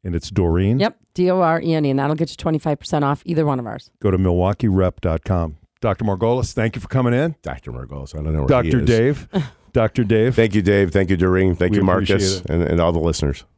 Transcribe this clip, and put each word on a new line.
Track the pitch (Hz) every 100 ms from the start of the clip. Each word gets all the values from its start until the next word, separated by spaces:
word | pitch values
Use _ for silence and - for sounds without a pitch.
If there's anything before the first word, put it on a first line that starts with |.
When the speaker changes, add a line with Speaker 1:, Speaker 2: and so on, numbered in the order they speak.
Speaker 1:
And | 95 85
it's | -
Doreen? | 98 87 85 95 123
Speaker 2:
Yep, | 208 - _
D | - 180
O | 185
R | 170 165
E | 165 160
N | 147
E, |
and | 135
that'll | 139 151
get | 165
you | -
twenty-five | 175 156 160 143
percent | - 156 143
off | 117 -
either | 156 151
one | 131
of | 117
ours. | - - _
Speaker 1:
Go | 104
to | 95
milwaukee | 92 87 90 104 113
rep | 95 90 -
dot | 90 80
com. | - 92 82 78 _ _
Doctor | 113 95 110
Margolis, | 95 113 123 120
thank | - 113 107
you |
for | -
coming | 131 123
in. | 120 165 156
Speaker 3:
Doctor | - 65 -
Margolis, | 60 65 71 69 78
I |
don't | 76
know | 78 69
where | 131
he | -
Speaker 1:
Doctor | 127
Speaker 3:
is. | 107
Speaker 1:
Dave. | 113 123 147 - 196 135
Speaker 2:
<laughs> | - _
Speaker 1:
Doctor | - 110 -
Dave. | 107 110 117 123
Speaker 3:
Thank | 113 101
you, |
Dave. | 92 101 95
Thank | 95 92
you, | 92
Doreen. | 92 92 95 87
Thank | 90
Speaker 1:
We | 104
Speaker 3:
you, |
Marcus, | 95 92 92
Speaker 1:
appreciate | 98 95 95 87
it. |
Speaker 3:
and, | 82
and | 82 82
all | 85
the | 82
listeners. | 82 78 73 67 -